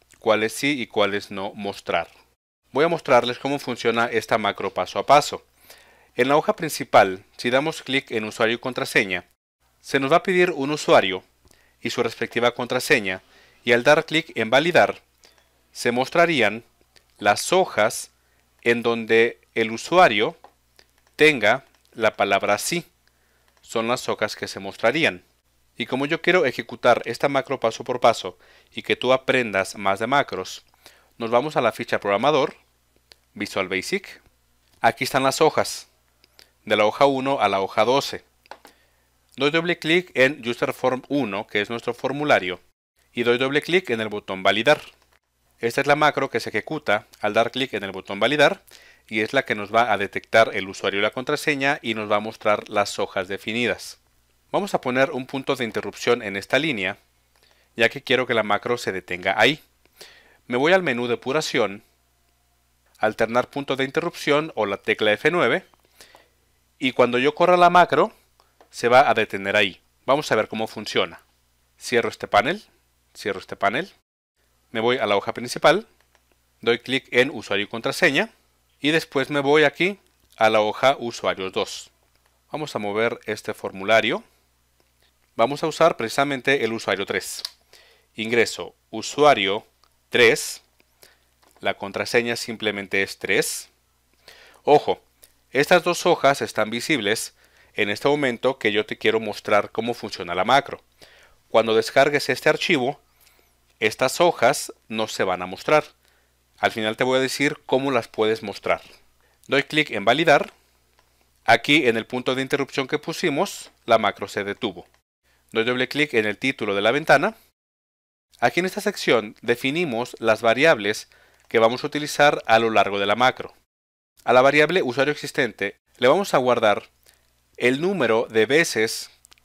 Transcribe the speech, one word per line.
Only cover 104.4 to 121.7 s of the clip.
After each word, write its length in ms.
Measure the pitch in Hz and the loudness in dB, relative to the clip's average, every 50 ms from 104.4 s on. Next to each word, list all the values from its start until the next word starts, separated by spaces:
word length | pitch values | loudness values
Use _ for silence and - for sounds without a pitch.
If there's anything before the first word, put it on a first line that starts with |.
| - 131 139 - - - - _ _ - | 2 2 2 0 -4 -12 -14 _ _ -8
no 180 | 110 110 110 | -6 -6 -6
se 160 | - - - 107 | -4 -4 -4 -2
van 180 | 92 90 90 | -2 -4 -4
a 60 | 90 | -6
mostrar. 360 | 90 92 - - - 156 151 147 - _ _ _ _ _ _ _ _ _ _ _ _ _ - | -8 -10 -6 -2 2 2 2 2 -2 _ _ _ _ _ _ _ _ _ _ _ _ _ -2
Al 120 | - 101 | -2 -2
final 260 | - 113 110 110 110 | -2 -2 -4 -2 -2
te 60 | - 131 | 0 0
voy 140 | 127 131 | 0 2
a 40 | 131 | 0
decir 360 | 131 127 - - 143 147 151 - _ | 0 -2 -2 0 -2 -2 -2 -4 _
cómo 240 | - 135 131 139 139 | -2 0 0 0 0
las 180 | 131 120 113 | -2 -2 -2
puedes 360 | - - - 107 107 110 110 113 | -4 -2 0 0 0 0 -2 -4
mostrar. 400 | 101 98 - - 95 85 - - - - _ _ _ _ _ _ _ _ _ _ | -10 -10 -6 -4 -2 -2 -4 -6 -12 -20 _ _ _ _ _ _ _ _ _ _
Doy 160 | - 127 139 139 | -2 -2 -2 -2
clic 260 | - 147 156 151 - | 0 0 -2 -2 -2
en 160 | 131 104 98 | -4 -2 0
validar. 480 | 113 123 151 165 156 143 156 202 - - _ _ _ _ _ _ _ _ _ _ _ _ _ _ _ _ _ - | 2 2 4 4 4 4 4 2 -2 -12 _ _ _ _ _ _ _ _ _ _ _ _ _ _ _ _ _ 2
Aquí 420 | - 117 120 - - 147 160 139 | 4 4 4 4 4 2 4 4
en 100 | 120 113 | 4 2
el 80 | 117 110 | 0 -2
punto 300 | - 127 127 123 135 127 | -4 -6 -4 -2 -2 -2
de 80 | 131 135 | -2 -2
interrupción 440 | 127 147 139 139 - - 143 131 | -2 -4 -4 -4 -4 -4 -6 -4
que 120 | 127 - - | -4 -4 -6
pusimos, 720 | - 170 160 - - 165 139 151 196 - - - - - _ _ _ | -6 -8 -6 -4 -4 -2 -2 -2 -4 -4 -6 -12 -18 -20 _ _ _
la 100 | - 113 | 2 4
macro 300 | 110 107 98 - - 104 | 4 4 0 -2 -4 -8
se 160 | 98 - 107 98 | -8 -6 -6 -6
detuvo. 420 | 101 98 - - 104 85 87 - _ _ _ _ _ _ _ _ _ _ _ _ _ | -6 -6 -6 -6 -6 -6 -8 -16 _ _ _ _ _ _ _ _ _ _ _ _ _
Doy 120 | - 113 113 | -4 -2 -2
doble 240 | 123 123 127 127 | 0 0 -2 -2
clic 260 | - - 139 151 151 - | -2 -2 -2 -2 0 0
en 140 | 113 107 | 0 0
el 100 | 107 101 | 0 -2
título 380 | - - 131 - - 113 104 98 | -4 -4 -4 -4 -4 -4 -2 0
de 80 | 98 101 | 0 2
la 80 | 110 | 2
ventana. 440 | 127 147 160 - 151 135 165 220 - _ _ _ _ _ _ _ _ _ _ _ _ _ _ _ _ _ _ _ _ _ | 0 2 2 2 2 4 2 0 -6 _ _ _ _ _ _ _ _ _ _ _ _ _ _ _ _ _ _ _ _ _
Aquí 200 | 120 123 - 170 | -2 0 0 0
en 80 | 185 | -2
esta 140 | 185 - 208 | -4 -4 -6
sección 540 | - 208 190 - - 160 135 113 104 107 - _ | -6 -6 -6 -2 0 2 2 2 0 -2 -10 _
definimos 720 | - 113 120 - - 135 143 170 180 143 113 113 123 - - - | -2 -2 -2 -2 -2 -4 -4 -2 -4 -4 -4 -4 -6 -8 -8 -2
las 240 | 117 110 110 107 120 | 0 0 2 2 2
variables 680 | 113 113 127 147 165 151 113 98 101 107 - - _ _ _ _ _ _ _ _ | 2 2 4 4 4 4 2 0 -4 -4 -6 -8 _ _ _ _ _ _ _ _
que 100 | - - | -2 2
vamos 260 | 113 113 113 | 4 4 4